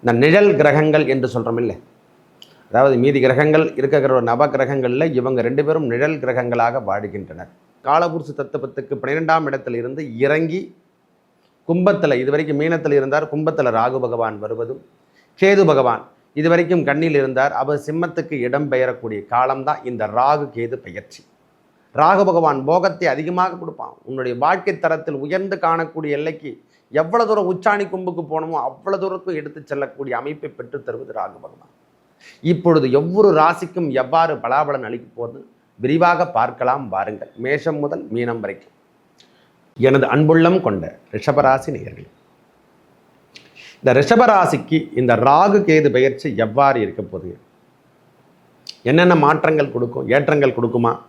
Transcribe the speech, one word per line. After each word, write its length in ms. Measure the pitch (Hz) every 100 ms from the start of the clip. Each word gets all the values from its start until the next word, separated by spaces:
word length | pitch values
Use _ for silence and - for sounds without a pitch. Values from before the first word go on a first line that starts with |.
இந்த 100 | 120 117
நிழல் 260 | 143 185 208 151
கிரகங்கள் 460 | 147 143 156 151 139
என்று 140 | 131 127
சொல்றோம் 260 | 120 117 117
இல்லை, 120 | 117 92 - _ _ _ _ _ _ _ _
அதாவது 240 | 110 139 127
மீதி 160 | 131 139 131
கிரகங்கள் 400 | 127 151 156 156 -
இருக்கிற 420 | 135 147 135 131 117
நவ 160 | 120 147 131
கிரகங்கள்ல 500 | 131 139 127 123 165 131
இவங்க 200 | 123 127 117
ரெண்டு 180 | 139 147
பேரும் 200 | 160 143
நிழல் 260 | 117 147 156
கிரகங்களாக 600 | 127 123 123 120 117 127 101
வாழ்கின்றனர். 640 | 98 104 98 92 82 87 _ _ _ 131
காலபுருஷ 460 | 151 175 160 143 143
தத்துவத்துக்கு 540 | 139 147 135 - 135 127
பன்னிரெண்டாம் 440 | 127 147 160 160 151
இடத்துல 280 | 139 135 117
இருந்து 200 | 120 139 147 113 135
இறங்கி 360 | 151 165 175 - - _ _ _ _ _ _ _ _ -
கும்பத்துல, 440 | 165 185 190 165 127
இது 100 | 127
வரைக்கும் 280 | 147 160 143
மீனத்துல 320 | 156 165 156 143
இருந்தார், 320 | 135 147 156
கும்பத்துல 380 | 147 151 151 131 113
ராகு 180 | 120 131 123
பகவான் 320 | 117 110 107
வருவதும், 400 | 104 113 117 135 _ _ _ _ _ _
கேது 240 | 190 196 185
பகவான் 340 | 139 123 110 - _ _ -
இது 80 | 156
வரைக்கும் 340 | 170 170 175 139
கண்ணில் 300 | 143 165 147
இருந்தார், 320 | 135 127 139 -
அவர் 220 | 135 147 147
சிம்மத்துக்கு 480 | 156 170 165 160 151 123
இடம் 240 | 139 147
பெயரக்கூடிய 480 | 127 127 120 117 107 101
காலம்தான் 500 | 120 127 135 135 151 123
இந்த 160 | 123 107 107
ராகு 260 | 131 151 143 117
கேது 220 | 117 123 -
பெயர்ச்சி. 360 | 90 - - _ _ _ _ _ _ _ -
ராகு 240 | 156 202 196
பகவான் 300 | 170 165 139 135
போகத்தை 360 | 170 190 160 175
அதிகமாக 460 | 135 156 - 180 175
கொடுப்பான். 320 | 165 - - - -
உன்னுடைய 240 | 131 127 120
வாழ்க்கை 320 | 143 185 190 185
தரத்தில் 340 | 165 156 160 143 143
உயர்ந்து 300 | 185 190 190
காணக்கூடிய 540 | 170 165 160 160 151 143
எல்லைக்கு 340 | 156 127 147 113 _ _ _ 139
எவ்வளவு 260 | 160 226 220
தூரம் 200 | 214 180
உச்சாணி 340 | 185 214 208 196
கொம்புக்கு 300 | 185 180 170 156
போனோமோ 260 | 156 160 160 131
அவ்வளவு 340 | - - 196
தூரத்துக்கும் 360 | 190 185 185 160
எடுத்து 200 | 147 151 147
செல்லக்கூடிய 420 | 139 139 135 139 120
அமைப்பை 300 | 131 151 147 -
பெற்றுத் 280 | 123 143 -
தருவது 260 | 117 123 110
ராகு 180 | 95 - -
பகவான். 260 | - _ _ _ _ _ _ - - 151
இப்பொழுது 360 | 175 175 160 135 135
ஒவ்வொரு 320 | 165 185 208 156
ராசிக்கும் 500 | 156 170 175 180 165 131
எவ்வாறு 320 | 127 160 165 147
பலாபலன் 440 | 113 131 151 139 117
அளிக்க 180 | 120 - -
போகுது 220 | 117 123 - _ _ _ 123
விரிவாக 440 | 160 175 175 175 113
பார்க்கலாம் 480 | 120 120 127 135 127
வாருங்கள். 400 | 95 101 107 - - 120
மேஷம் 360 | 147 160 - 147
முதல் 200 | 160 - 113
மீனம் 260 | 120 117 104
வரைக்கும் 300 | 98 - _ _ _ _ _ _ _ _ _ _ - 127
எனது 160 | 135 131
அன்புள்ளம் 480 | 123 151 160 165 185
கொண்ட 220 | 120 98 80 - _ 107
ரிஷபராசி 520 | - 139 135 131 147 135
நேயர்களே, 340 | 110 - - _ _ _ _ _ _ _ _ _ _ _ _ - _ _ - -
இந்த 100 | - 123
ரிஷபராசிக்கு 800 | 143 226 247 202 175 135 - 156 160 -
இந்த 120 | 123 113 127
ராகு 320 | 147 202 202 175
கேது 220 | 156 151 120
பெயர்ச்சி 300 | 131 135 151 104 113
எவ்வாறு 340 | 113 139 127 101
இருக்க 160 | - 92
போகுது? 260 | 95 90 - _ _ _ _ _ _ _ _ _ _ _ _ - - 117
என்னென்ன 260 | 156 180 170 143
மாற்றங்கள் 480 | 151 156 156 139 123
கொடுக்கும்? 340 | 120 131 131 127
ஏற்றங்கள் 420 | 143 151 139 120
கொடுக்குமா? 360 | 120 120 120 117